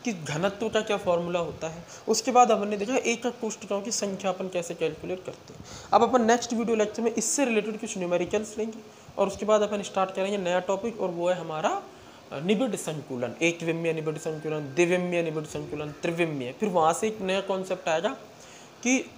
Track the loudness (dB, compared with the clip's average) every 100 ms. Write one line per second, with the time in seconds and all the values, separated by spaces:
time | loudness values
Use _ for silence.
0 | -6 -6 -6 -2 -2 -2 0 0 0 -2
1 | 2 0 2 -2 -2 -6 -8 -10 -16 -10
2 | 0 0 6 8 8 6 2 -2 0 0
3 | 2 0 -2 -4 -6 -6 -4 -4 -2 -4
4 | -2 -2 -2 -2 -2 -4 -4 -2 -2 -2
5 | -8 -6 -8 -14 -18 -18 -16 -16 4 6
6 | 6 6 6 4 4 0 2 2 2 2
7 | 0 0 0 2 2 2 0 -6 -6 -4
8 | 0 0 2 -2 -2 -6 -6 -8 -18 -20
9 | -12 0 0 0 4 4 4 -2 -2 0
10 | 0 0 -2 0 2 0 2 -2 -2 -2
11 | -4 0 0 0 -2 -2 0 -2 -6 -20
12 | -20 -20 -12 -6 0 2 2 -2 -6 -8
13 | -6 -4 -4 0 0 0 -2 0 -2 -2
14 | -4 -4 -6 -6 -4 -4 -2 2 4 4
15 | 2 0 0 -4 -6 -8 -6 -6 -8 -4
16 | -4 0 0 0 -6 -2 0 4 4 4
17 | -2 -2 -2 0 0 -4 -2 -4 0 0
18 | 0 -4 -14 -20 -20 -20 -20 -4 0 2
19 | 0